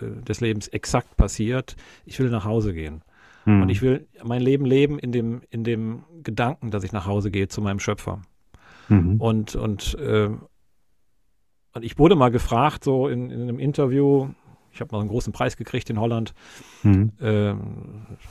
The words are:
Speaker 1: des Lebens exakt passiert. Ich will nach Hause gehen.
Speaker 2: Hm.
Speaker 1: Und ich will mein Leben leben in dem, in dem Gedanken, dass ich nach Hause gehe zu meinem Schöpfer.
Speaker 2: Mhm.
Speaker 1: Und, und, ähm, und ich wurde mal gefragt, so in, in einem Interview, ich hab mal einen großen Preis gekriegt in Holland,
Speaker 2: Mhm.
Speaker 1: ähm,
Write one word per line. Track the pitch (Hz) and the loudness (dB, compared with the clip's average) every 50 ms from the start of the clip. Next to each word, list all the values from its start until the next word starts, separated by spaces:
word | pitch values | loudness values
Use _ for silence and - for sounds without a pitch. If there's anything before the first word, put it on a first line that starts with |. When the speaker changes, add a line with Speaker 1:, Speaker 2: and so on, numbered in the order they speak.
Speaker 1:
des | 113 110 107 113 120 - 107 - | -12 -12 -12 -10 -6 -6 -4 -2
Lebens | 117 113 107 107 - - | -2 -2 -2 -2 -6 -8
exakt | - 110 - - - 123 - _ _ | -8 -8 -4 0 -2 -2 -2 _ _
passiert. | - 113 98 - - 107 110 127 131 - - - - - - - - - | 2 2 2 2 -4 -2 -2 -2 -2 -4 -6 -12 -18 -18 -20 -20 -20 -20
Ich | - - - | -10 -4 -2
will | 131 120 | -2 0
nach | 120 107 90 | -2 -2 -2
Hause | 104 110 117 107 101 | 0 0 0 0 0
gehen. | 87 82 78 76 76 78 - _ _ _ _ - _ _ - | -2 -4 -6 -8 -10 -12 -16 _ _ _ _ -20 _ _ 2
Speaker 2:
Hm. | 107 104 98 | 4 6 6
Speaker 1:
Und | 95 92 | 6 4
ich | 92 98 | 2 2
will | 127 127 131 151 156 _ _ - | 2 0 0 0 -4 _ _ -12
mein | - 117 120 127 | -8 -6 -4 0
Leben | 127 131 139 139 143 | 2 2 2 2 2
leben | 127 131 139 143 147 147 147 | 2 4 4 4 2 0 -2
in | - 123 | -4 -4
dem, | 120 123 113 113 117 127 - _ | -2 -2 -2 -2 -4 -8 -10 _
in | - 113 110 | -8 -6 -4
dem | 117 117 110 113 110 113 120 - _ 170 165 | -2 -2 -2 -4 -6 -8 -10 -14 _ -20 -14
Gedanken, | 143 - 107 113 117 123 151 - 127 113 | -10 -8 -4 -2 -2 -2 -4 -6 -8 -6
dass | 101 101 98 | -6 -6 -6
ich | - | -6
nach | - 101 90 | -6 -6 -4
Hause | 101 101 104 101 107 | -2 -2 -2 -2 -2
gehe | 95 98 98 - | -2 -2 -2 -2
zu | - 107 | -4 -4
meinem | 104 101 98 98 | -4 -4 -4 -4
Schöpfer. | - - 104 - - 98 92 101 92 _ _ _ _ _ _ - _ - - - - - | -4 -4 -4 -4 -6 -8 -10 -10 -12 _ _ _ _ _ _ -20 _ -20 -20 -6 0 4
Speaker 2:
Mhm. | 107 98 85 90 101 110 | 4 4 4 4 2 2
Speaker 1:
Und, | 110 113 110 110 107 - - | 2 0 0 0 -2 -4 -6
und, | - 117 107 101 98 - - - - | -4 -4 -4 -4 -4 -4 -6 -6 -4
ähm, | - 117 110 107 104 104 110 - - - _ _ _ _ _ _ _ _ _ _ _ _ _ _ _ _ _ _ _ _ _ _ _ _ - | -2 0 0 0 0 0 -4 -8 -14 -20 _ _ _ _ _ _ _ _ _ _ _ _ _ _ _ _ _ _ _ _ _ _ _ _ -14
und | 117 113 | -12 -12
ich | 117 - - | -4 4 6
wurde | 147 170 202 | 8 8 8
mal | 151 127 120 | 8 6 6
gefragt, | 113 117 - - 123 117 139 151 - - - | 4 2 0 2 2 4 2 2 0 0 -2
so | 143 135 127 131 143 | 0 0 2 0 0
in, | 127 123 123 123 | -2 -4 -6 -8
in | 120 117 | -8 -6
einem | 120 123 117 120 | -6 -6 -4 -2
Interview, | 131 143 143 - 143 127 131 139 143 139 143 135 131 135 - _ _ - - _ _ _ | -2 -2 0 0 0 2 4 4 4 6 4 4 2 0 -8 _ _ -20 -20 _ _ _
ich | - - | -12 -12
hab | 120 - | -10 -6
mal | 110 104 | -4 -4
einen | 104 101 | -2 -2
großen | 101 123 - 110 | -2 -4 -4 -4
Preis | - - 127 127 - | -4 -2 -4 -4 -4
gekriegt | - 117 - - 123 - - | -6 -10 -8 -8 -6 -6 -4
in | 117 107 | -2 -2
Holland, | 113 117 117 113 113 - - - - - - - - - - - | 0 0 0 -2 -4 -6 -10 -16 -20 -20 -20 -20 -20 -20 -6 2
Speaker 2:
Mhm. | - 104 98 95 104 110 - - | 4 6 6 6 4 0 -2 -4
Speaker 1:
ähm, | - 110 107 104 104 101 101 101 104 107 104 - - - 101 107 110 - 104 - - - | -2 0 0 2 0 0 -2 -4 -8 -10 -12 -14 -16 -16 -18 -18 -18 -18 -18 -18 -20 -20